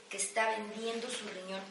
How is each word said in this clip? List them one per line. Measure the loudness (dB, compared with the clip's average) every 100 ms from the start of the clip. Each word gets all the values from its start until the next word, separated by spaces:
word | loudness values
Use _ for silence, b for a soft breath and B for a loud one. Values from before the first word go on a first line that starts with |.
| -8
que | -2
está | 0 4 4
vendiendo | 4 0 -2 0 0 0
su | -2 -4
riñón, | -6 -4 -4 -4